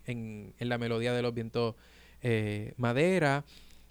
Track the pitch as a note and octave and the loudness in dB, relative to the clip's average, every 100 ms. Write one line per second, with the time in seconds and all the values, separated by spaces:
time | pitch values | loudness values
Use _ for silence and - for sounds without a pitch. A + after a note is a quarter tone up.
0 | - A#2+ A2 G#2+ G2+ - B2 A#2+ A#2 A#2 | -10 -8 -8 -10 -14 -8 -4 -2 0 0
1 | A#2+ B2 B2 A#2 A2+ A#2+ A#2 - - - | 0 0 -2 -2 -4 -2 -2 -4 -16 -20
2 | - - B2 A2 G#2+ G#2 A2 - A#2+ B2 | -20 -4 0 2 0 -4 -6 -2 0 4
3 | E3+ F#3+ D3 C#3+ - - - - - | 4 4 4 2 -2 -18 -20 -20 -18